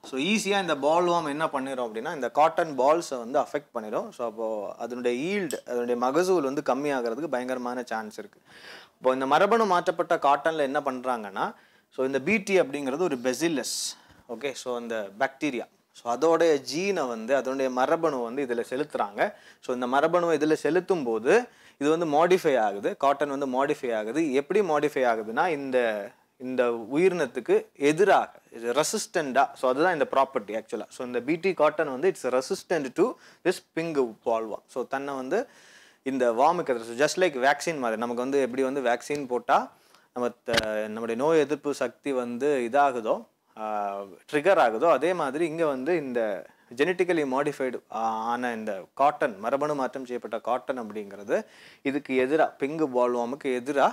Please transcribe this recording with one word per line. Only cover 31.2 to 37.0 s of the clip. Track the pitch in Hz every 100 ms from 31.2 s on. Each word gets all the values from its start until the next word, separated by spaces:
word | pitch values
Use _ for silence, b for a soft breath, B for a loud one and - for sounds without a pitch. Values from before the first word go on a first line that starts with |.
| 120
பி | 170 190
டி | 175
காட்டன் | 151 147 156 131
வந்து | 180
it's | 175 127 127
resistant | 131 190 - 170 135 139
to | 214 330 B B 170
this | 180 _ -
pink | 165 151 123 107 -
bollworm. | 113 113 - _
So | 131 120
தன்னை | 135 139 139
வந்து | 131 190 277 B B B B B 135
இந்த | 131 120 113
வார்முக்கு | 147 175 156
எதிராக, | 120 113
so | 120